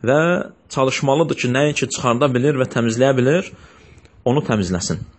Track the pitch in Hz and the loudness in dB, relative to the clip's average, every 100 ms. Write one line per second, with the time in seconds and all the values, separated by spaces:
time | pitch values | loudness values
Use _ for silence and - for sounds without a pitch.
0 | 113 143 165 175 - - _ - 131 - | 2 2 2 0 -4 -14 _ -2 -2 0
1 | 139 143 165 - 123 127 147 143 127 - | 0 2 0 -2 -2 0 0 0 -4 -2
2 | 127 117 143 123 135 135 127 127 117 113 | -2 2 2 2 0 0 0 0 -2 2
3 | 135 131 123 165 - - - - - - | 2 4 2 0 -2 -16 -20 -20 -20 -20
4 | _ _ - 135 - 113 87 90 - 92 | _ _ -2 0 0 -2 0 -4 -4 -6
5 | - | -8